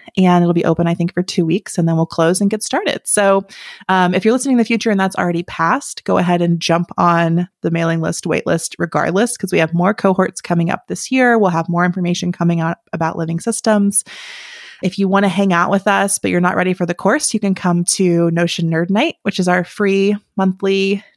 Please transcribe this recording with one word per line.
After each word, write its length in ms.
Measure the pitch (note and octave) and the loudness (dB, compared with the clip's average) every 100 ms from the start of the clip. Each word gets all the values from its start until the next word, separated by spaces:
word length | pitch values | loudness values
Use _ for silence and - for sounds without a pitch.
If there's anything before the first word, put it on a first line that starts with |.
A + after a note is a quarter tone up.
| - - | -8 2
And 240 | F#3 F3 | 4 4
it'll 100 | E3+ | 4
be 120 | E3+ - | 2 2
open, 200 | D#3+ E3+ | 0 0
I 60 | |
think, 220 | F3 E3+ | 0 -2
for 80 | - | -2
two 240 | F3+ - E3 | -4 -2 0
weeks, 320 | F#3 - - | 0 -4 -2
and 100 | E3 | 0
then 80 | D#3+ | 2
we'll 80 | |
close 380 | E3 - E3 F#3 | 0 0 0 2
and 80 | G3+ | 0
get 120 | G#3+ | -2
started. 380 | - - G4+ - - | -4 -4 -4 -6 -2
So, 400 | - G3 G3 G3 - - - - | 0 2 2 0 -14 -20 -12 -2
um, 240 | F#3 F3+ | 2 2
if 120 | F#3 | 2
you're 100 | G#3+ | 2
listening 200 | B3+ C#4 | 0 2
in 40 | B3 | 2
the 60 | |
future 260 | A3+ A3+ A#3 | 2 0 0
and 100 | G3 | 0
that's 160 | F#3+ - | 0 -2
already 280 | F3+ E3+ | -2 -2
passed, 600 | F3 - E3 C4 - - | -4 -2 0 0 -4 -10
go 140 | - F3+ | -2 0
ahead 240 | F3 F3 | 2 2
and 180 | E3+ E3+ | 2 0
jump 300 | - E3+ F3 - | 0 0 -2 0
on 500 | F3 E3+ E3 E3 F3+ _ | 2 2 2 0 -2 _
the 80 | F3 | -4
mailing 320 | E3 E3 E3 | 0 0 -2
list, 240 | D#3+ F3+ E3 | -2 -4 -2
wait 200 | E3 - | -2 0
list 300 | E3 - - | -2 -4 -6
regardless, 600 | E3+ D3+ D#3 F3+ A#3 - | -4 0 0 0 0 -2
'cause 140 | F#3 | -2
we 60 | F3 | 0
have 140 | D#3+ | 0
more 220 | E3 F3+ | 0 0
cohorts 480 | G#3+ G3 F#3 F#3 - | 2 0 2 0 -2
coming 260 | - E3+ E3+ | -4 0 0
up 200 | - - | -2 -6
this 220 | F#3 - | -10 -2
year. 280 | C4 B3 A3+ | 2 4 4
We'll 120 | G3 | 2
have 200 | E3 E3 | 0 -2
more 160 | E3+ F3+ | 0 0
information 460 | F3+ F3 F3 F3 | 0 -2 -2 -4
coming 280 | - F3 E3+ | -2 0 0
out 180 | D#3+ - _ | -2 -6 _
about 240 | D#3+ D#3+ E3+ | -4 -4 -4
Living 240 | E3 E3 | -4 -4
Systems. 640 | - A3 A3+ G#3+ G3+ - - - - - - - - - | -4 -4 0 2 2 0 -6 -12 -18 -18 -18 -20 -20 -6
If 160 | F#3+ F#3+ | -4 -2
you 80 | G3 | 0
wanna 220 | G3 G3+ | 2 2
hang 240 | F3+ G3 | 2 2
out 180 | E3+ F3 | 2 2
with 160 | G3 G#3 | 0 2
us, 320 | G3 G3 - | 0 0 -2
but 140 | G3 | 0
you're 80 | F3+ | 0
not 160 | F3+ - | 2 0
ready 180 | F3+ | 0
for 100 | F3+ | -2
the 80 | F3 | -2
course, 400 | F3 F#3+ A#3 - | -2 0 0 0
you 60 | G#3 | -2
can 160 | G3+ | -2
come 300 | F#3+ F3+ F3 | 0 0 0
to 480 | F3 - F3+ E3+ E3+ | 0 0 2 2 2
Notion 360 | E3 E3+ - E3 | 2 0 -2 -2
Nerd 220 | E3 F3 | 0 0
Night, 240 | G3 D#4 - | 0 0 -2
which 160 | G#3 - | -6 -2
is 80 | F3+ | 0
our 160 | F3+ | 0
free 540 | E3+ - G3+ G3 G3 G#3 _ - | -2 -2 0 2 2 0 _ -2
monthly 680 | F#3+ F#3+ G3 G3 F#3+ G3 - | -2 0 0 0 0 -2 -6